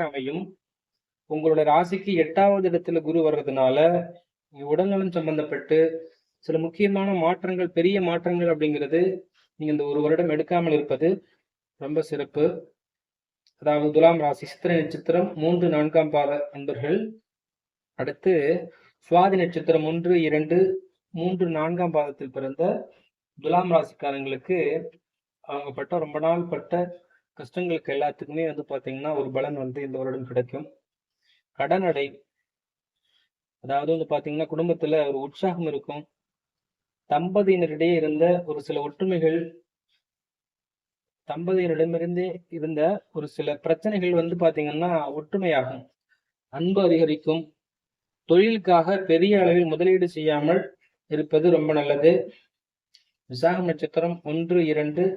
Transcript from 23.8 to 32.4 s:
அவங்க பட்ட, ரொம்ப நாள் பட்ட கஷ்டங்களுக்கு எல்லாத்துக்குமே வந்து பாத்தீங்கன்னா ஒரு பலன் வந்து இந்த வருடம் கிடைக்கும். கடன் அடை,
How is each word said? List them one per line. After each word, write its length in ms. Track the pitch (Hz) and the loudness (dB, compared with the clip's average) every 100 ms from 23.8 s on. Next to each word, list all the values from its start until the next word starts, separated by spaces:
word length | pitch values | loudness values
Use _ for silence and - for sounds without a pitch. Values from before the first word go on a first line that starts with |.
| - - 147 139 135 131 - 180 143 160 170 _ _ _ _ _ | 0 -6 -8 -6 -6 -8 -4 -2 0 -4 -8 _ _ _ _ _
அவங்க 300 | - 143 143 | -12 -10 -10
பட்ட, 260 | 131 139 175 | -10 -4 -4
ரொம்ப 200 | 151 151 | -4 -2
நாள் 260 | 160 170 | 0 0
பட்ட 280 | 175 156 - 175 175 - _ _ _ - | -2 -8 -4 -4 -4 -8 _ _ _ -20
கஷ்டங்களுக்கு 540 | 139 180 180 160 - | -12 -6 -4 -4 -4
எல்லாத்துக்குமே 520 | 139 147 - - 151 165 | -2 -2 -4 -10 -6 -4
வந்து 180 | 147 143 | -6 -8
பாத்தீங்கன்னா 440 | 139 135 131 147 147 | -8 -8 -8 -6 -4
ஒரு 120 | 131 | -4
பலன் 240 | 131 143 | -4 -4
வந்து 260 | 143 127 131 | -6 -8 -8
இந்த 140 | 139 131 | -8 -8
வருடம் 280 | 131 131 123 | -6 -8 -6
கிடைக்கும். 400 | 123 123 143 151 _ _ _ _ _ _ _ _ - | -4 -4 -8 -14 _ _ _ _ _ _ _ _ -8
கடன் 240 | 143 185 | -2 0
அடை, 240 | 180 143 139 - _ _ | 0 -2 -4 -8 _ _